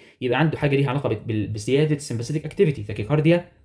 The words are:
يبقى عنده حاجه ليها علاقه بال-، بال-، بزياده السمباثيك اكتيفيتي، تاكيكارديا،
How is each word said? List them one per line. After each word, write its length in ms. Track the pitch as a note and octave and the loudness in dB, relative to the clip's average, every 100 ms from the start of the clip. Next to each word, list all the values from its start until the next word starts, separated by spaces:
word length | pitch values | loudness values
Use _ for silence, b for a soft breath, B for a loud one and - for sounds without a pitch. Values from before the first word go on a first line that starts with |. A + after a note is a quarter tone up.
| B B | B B
يبقى 180 | B2+ B2+ | -2 2
عنده 200 | D#3 - | 2 2
حاجه 180 | D3 C#3 | 0 2
ليها 140 | C3+ | 0
علاقه 180 | C3+ B2+ | 0 -2
بال-، 100 | A2 A2 | -4 -4
بال-، 200 | G#2+ G#2 | -4 -2
بزياده 500 | G#2+ A2+ C3+ D3+ D3 | -4 0 2 2 0
السمباثيك 480 | - A#2 A#2 D3+ | -4 -6 -4 -6
اكتيفيتي، 380 | D3+ - F3+ C#3 | -4 2 2 2
تاكيكارديا، 600 | G#2 A2 G#2+ D3 D3+ F3 F3 _ | -6 -6 -2 2 4 4 0 _